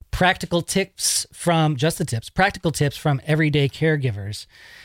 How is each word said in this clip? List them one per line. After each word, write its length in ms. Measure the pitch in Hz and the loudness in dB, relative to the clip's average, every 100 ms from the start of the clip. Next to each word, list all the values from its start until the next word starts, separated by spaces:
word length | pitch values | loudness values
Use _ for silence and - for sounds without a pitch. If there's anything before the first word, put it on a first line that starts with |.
| - | -10
Practical 500 | - 185 185 175 175 | 2 2 2 -2 -2
tips 640 | - 190 190 - - - - | -2 -2 -2 -4 -4 -2 -4
from, 460 | - - 160 156 139 | -4 0 2 2 2
just 220 | 156 - | 0 -2
the 60 | |
tips, 260 | 180 113 - | -4 -4 -4
practical 400 | - 196 - 170 | 0 0 2 -4
tips 260 | - 143 - | 0 -2 0
from 240 | 156 139 - | -2 0 0
everyday 420 | 156 156 147 139 | 0 2 2 0
caregivers. 760 | - 160 151 131 101 101 107 - - - - | 0 0 2 0 -4 -8 -10 -14 -20 -20 -20